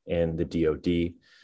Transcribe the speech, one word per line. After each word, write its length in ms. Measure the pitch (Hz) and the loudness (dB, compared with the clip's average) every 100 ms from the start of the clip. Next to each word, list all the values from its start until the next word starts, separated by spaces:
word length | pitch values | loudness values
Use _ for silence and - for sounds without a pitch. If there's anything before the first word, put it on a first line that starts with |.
| - | -4
in 300 | 85 82 80 | 0 0 0
the 100 | 78 | -2
D 200 | 85 78 | 0 0
O 80 | |
D 400 | 71 87 85 85 - _ - | 0 0 0 0 -6 _ -20